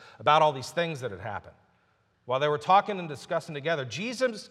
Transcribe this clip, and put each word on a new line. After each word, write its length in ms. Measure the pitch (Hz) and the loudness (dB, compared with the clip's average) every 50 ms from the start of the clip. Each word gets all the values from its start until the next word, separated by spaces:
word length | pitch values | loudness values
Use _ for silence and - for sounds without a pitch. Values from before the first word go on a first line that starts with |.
| - - - - | -18 -20 -14 0
about 240 | 110 143 147 156 | 4 6 6 8
all 100 | 156 151 | 6 4
these 200 | 143 135 120 - | 2 0 -6 -6
things 280 | - 170 170 165 160 135 | -4 -2 -2 -2 -4 -6
that 100 | 123 120 | -8 -8
had 100 | 101 90 | -8 -8
happened. 320 | 98 117 101 92 - - - _ _ _ _ _ _ _ _ _ _ _ _ _ _ | -10 -8 -10 -10 -10 -14 -20 _ _ _ _ _ _ _ _ _ _ _ _ _ _
While 140 | - 123 131 | -2 -2 0
they 80 | 143 151 | 2 0
were 100 | 147 143 | 0 0
talking 400 | 147 - 185 196 196 - 208 190 | 2 4 4 6 4 2 -2 -6
and 100 | 175 165 | -6 -8
discussing 460 | 143 123 - - 180 165 - - 160 | -10 -10 -8 -6 -4 -4 -4 -6 -8
together, 320 | 143 131 156 165 151 135 | -6 -4 -2 -2 -2 -4
Jesus 640 | 123 107 131 196 240 254 208 262 254 226 196 - - | -6 -8 -8 -8 -6 -4 -2 -2 -2 -2 -4 -12 -16